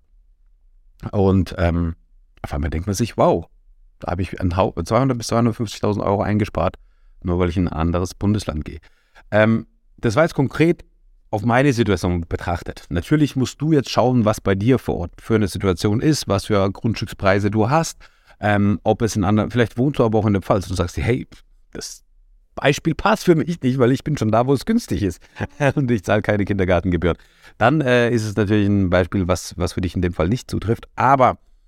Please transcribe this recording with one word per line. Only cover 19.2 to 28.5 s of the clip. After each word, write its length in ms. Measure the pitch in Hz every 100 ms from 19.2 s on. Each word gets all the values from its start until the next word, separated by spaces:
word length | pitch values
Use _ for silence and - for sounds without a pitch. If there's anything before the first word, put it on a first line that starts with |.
anderen, 280 | 92 107 101
vielleicht 260 | 120 110 -
wohnst 220 | 143 139
du 40 |
aber 140 | 117 110
auch 80 | 107
in 80 |
der 80 | 98
Pfalz 260 | - 107 -
und 60 | 90
sagst 220 | 87 -
dir, 60 |
hey, 240 | - 127 - - _ _ _
das 320 | - - - _ _ _ _ _ -
Beispiel 400 | 135 143 165 147
passt 300 | 202 220 -
für 100 | 160
mich 260 | 143 170
nicht, 160 | 127 135
weil 140 | 120
ich 120 | 135
bin 140 | 156 143
schon 140 | 110
da, 160 | 110 127
wo 60 |
es 120 | 139 -
günstig 380 | 226 - 98
ist 180 | 95 - - - 104
<laughs> 280 | - 143 151
und 160 | 123
ich 120 | 117
zahle 200 | - 104
keine 200 | 104 104
Kindergartengebühren. 720 | 98 98 92 85 92 85 85 80 _ _ - -
Dann, 220 | 113 156
äh, 280 | 131 123 117
ist 160 | 120 110
es 100 | 101
natürlich 320 | 101